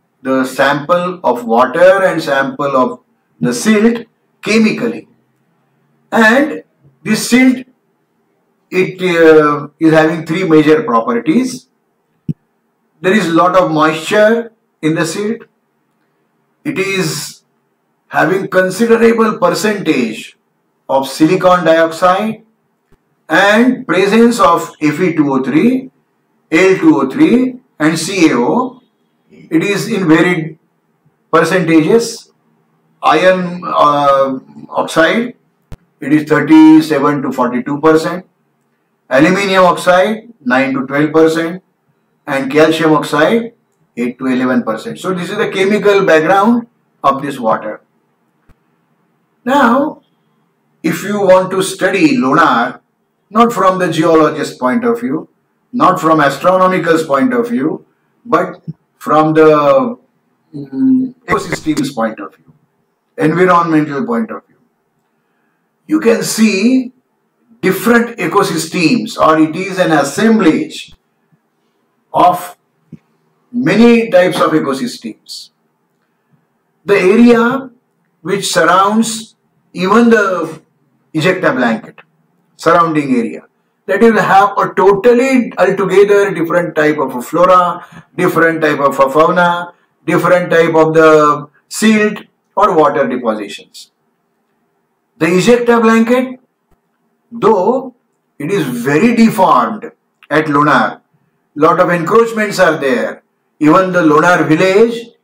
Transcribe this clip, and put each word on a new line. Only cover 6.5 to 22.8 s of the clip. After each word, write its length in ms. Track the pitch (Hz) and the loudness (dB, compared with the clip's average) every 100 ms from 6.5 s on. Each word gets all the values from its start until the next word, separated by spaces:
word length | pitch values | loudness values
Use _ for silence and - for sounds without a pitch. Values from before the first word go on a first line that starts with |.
| - - _ _ _ | -6 -16 _ _ _
this 260 | 180 220 - | -6 -4 0
silt, 380 | 240 262 247 - _ _ _ _ _ _ _ _ _ _ | 2 2 0 -8 _ _ _ _ _ _ _ _ _ _
it, 280 | 185 160 - | -4 -4 -4
uh, 680 | 185 165 160 156 151 147 143 _ | -2 2 6 6 4 -2 -8 _
is 140 | 160 | 2
having 320 | 156 160 165 151 | 2 2 -2 -6
three 180 | 170 | -4
major 400 | 170 156 147 151 | 2 2 4 2
properties. 840 | - 117 120 117 151 233 262 - - _ _ _ _ _ - - _ _ _ _ _ _ | 2 -2 -2 -4 0 -2 -2 -8 -18 _ _ _ _ _ -14 -14 _ _ _ _ _ _
There 120 | 175 | -2
is 180 | 214 165 | 0 0
lot 240 | 165 180 185 | 2 2 2
of 160 | 160 | 0
moisture 800 | 156 156 156 - 208 214 226 226 _ _ _ | 0 0 -2 -2 2 2 2 -4 _ _ _
in 140 | 156 165 | -4 -2
the 100 | 156 | -4
silt. 380 | 202 214 226 - _ _ _ _ _ _ _ _ _ _ _ | -6 -8 -8 -14 _ _ _ _ _ _ _ _ _ _ _
It 160 | 151 147 | -8 -6
is 640 | 190 190 160 147 - - _ _ _ _ _ _ _ | -4 -4 -6 -8 -12 -18 _ _ _ _ _ _ _
having 400 | 143 151 190 - | -2 0 -2 -2
considerable 880 | 185 185 - 226 226 226 220 220 - | -2 -2 -2 0 4 4 2 -2 0
percentage 1000 | 175 - 214 202 156 135 113 107 - _ _ _ _ _ - | -2 0 -4 -2 -2 -2 -2 -8 -16 _ _ _ _ _ -4
of 200 | 135 131 | -2 -2
silicon 580 | - 160 185 180 180 160 | 0 0 2 2 2 2
dioxide 800 | 165 165 160 180 190 220 - _ _ _ _ | 2 0 0 0 0 -2 -8 _ _ _ _